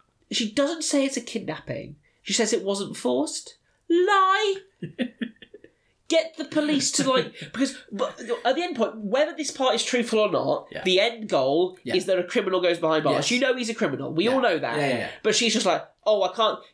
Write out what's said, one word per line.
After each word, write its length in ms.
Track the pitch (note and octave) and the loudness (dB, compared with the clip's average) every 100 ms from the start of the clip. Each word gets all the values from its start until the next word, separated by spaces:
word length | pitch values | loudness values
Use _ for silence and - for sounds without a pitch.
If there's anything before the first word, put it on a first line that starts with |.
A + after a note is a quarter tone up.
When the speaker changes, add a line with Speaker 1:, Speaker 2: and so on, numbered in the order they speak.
| _ _ _ | _ _ _
Speaker 1:
she 200 | G#3+ A3 | -4 -2
doesn't 320 | C#4+ C#4+ E4 | 0 -2 -2
say 220 | - C#4+ C#4 | 0 0 0
it's 120 | C4 | -2
a 40 | |
kidnapping. 760 | - G#3+ F#3 D#3 - B2+ C3+ D3 _ _ | -6 -8 -8 -8 -10 -10 -10 -16 _ _
She 100 | - | -4
says 200 | F#3+ G#3+ | 0 2
it 100 | A#3+ | 0
wasn't 320 | F#3+ G3+ F#3+ - | 0 -4 -6 -4
forced. 600 | B3 B3+ D#4 - - - _ _ - | -2 0 -2 -6 -12 -20 _ _ 0
Lie! 680 | E4+ F#4 G4 F#4+ G4 G#4+ G4 - _ | 4 4 4 4 4 0 -2 -8 _
Speaker 2:
<laughs> 1300 | - - A#3+ - - - - - - _ _ _ - | -14 -8 -8 -6 -10 -10 -20 -20 -20 _ _ _ 0
Speaker 1:
Get 280 | D#4+ D#4+ - | 0 0 -6
the 60 | C#4 | -4
police 460 | D4+ D4+ C#4+ C#4 | -2 0 0 0
to, 160 | - C4+ | 0 2
like, 240 | C4 - - | 2 0 -8
Speaker 2:
<laughs> 140 | - | -10
Speaker 1:
because 240 | - C4+ - - | -2 -2 -2 -12
but 300 | G3+ B3+ - A#3+ A#3 | -4 -4 -4 -6 -2
at 120 | A#3+ C4+ | 0 0
the 60 | |
end 140 | F4+ C#4 | -2 -2
point, 220 | G#3 A3 | -2 -2
whether 360 | G#3 B3+ D#4 | -2 2 0
this 160 | D#4+ C#4 | -2 -6
part 260 | - B3+ A#3 | 0 0 0
is 80 | |
truthful 360 | - B3 A3+ A3 | 0 0 2 2
or 100 | G#3 | 2
not, 360 | C#3 C#3 C#3+ - | 2 0 -2 -4
Speaker 2:
Yeah. 140 | - | -4
Speaker 1:
the 160 | F#3 F#3 | 2 4
end 300 | A3+ A#3 G#3+ | 2 -2 -2
goal 480 | D#3+ C3 D#3 F3+ - | 0 2 2 0 -4
Speaker 2:
Yeah. 120 | B2 F3+ | -2 -2
Speaker 1:
is 100 | F3+ | 2
that 120 | F#3 | 0
a 40 | |
criminal 380 | F3 A#3+ F#3+ F#3 | 0 -2 0 2
goes 180 | F3 E3 | 2 2
behind 260 | D#3+ D#3+ D3 | 2 2 2
bars. 100 | C#3+ | 2
Speaker 2:
Yes. 160 | C#3+ | 2
Speaker 1:
You 80 | B3 | 2
know 160 | C4 B3+ | 2 0
he's 140 | A#3 | -4
a 40 | |
criminal. 380 | A3+ F#3 B2+ C3+ | -2 -2 -2 -4
We 140 | D3+ G#3+ | 0 2
all 80 | C4+ | 2
Speaker 2:
Yeah. 60 | B3 | 2
Speaker 1:
know 100 | D#3+ | 2
that. 180 | C3+ A#2 | 0 0
Speaker 2:
Yeah, 100 | C#3+ | 0
yeah, 80 | B2 | 0
yeah. 120 | - - | -4 -4
Speaker 1:
But 120 | - C#3+ | 0 2
she's 180 | A#3 | 2
just 120 | G#3+ G3 | 2 2
like, 200 | D#3+ - _ - | 0 -2 _ 0
"Oh, 160 | G#3+ | 2
I 100 | F3+ A3 | 2 2
can't, 240 | A3 C#3+ - | 0 0 -6